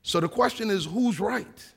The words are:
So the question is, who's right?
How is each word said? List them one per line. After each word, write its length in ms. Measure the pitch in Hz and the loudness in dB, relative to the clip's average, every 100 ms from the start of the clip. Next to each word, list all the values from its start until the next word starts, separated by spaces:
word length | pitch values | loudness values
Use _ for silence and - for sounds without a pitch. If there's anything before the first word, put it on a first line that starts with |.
So 180 | - 170 | 0 0
the 80 | 165 | 0
question 420 | 240 247 - 220 | 2 2 2 0
is, 140 | 196 | 0
who's 360 | 156 196 240 165 | 0 0 0 2
right? 520 | 202 240 - - - | -2 -2 -6 -18 -20